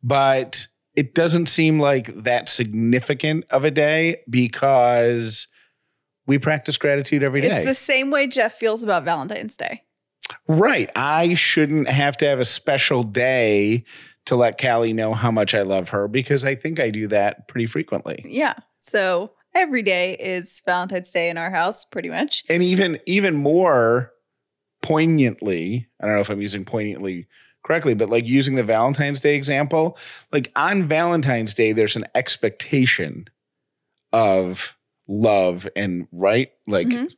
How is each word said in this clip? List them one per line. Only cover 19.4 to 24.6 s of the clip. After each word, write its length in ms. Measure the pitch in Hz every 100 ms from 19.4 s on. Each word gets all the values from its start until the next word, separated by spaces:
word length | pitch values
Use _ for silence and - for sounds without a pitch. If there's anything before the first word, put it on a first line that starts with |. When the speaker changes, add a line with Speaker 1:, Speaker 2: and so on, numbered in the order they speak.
| _
Speaker 2:
every 280 | 349 349 254
day 320 | 202 180 180 185
is 420 | - 180 175 - -
Valentine's 440 | 180 180 190 180
Day 200 | 180 170
in 80 | 165
our 120 | 170
house, 340 | 185 175 220
pretty 260 | - - 170
much. 340 | 165 294 - -
Speaker 1:
And 120 | 170
even, 380 | 180 185 190 156 -
even 280 | 190 196
more 760 | 151 143 165 185 135 113 120 123 _ _ _ _ _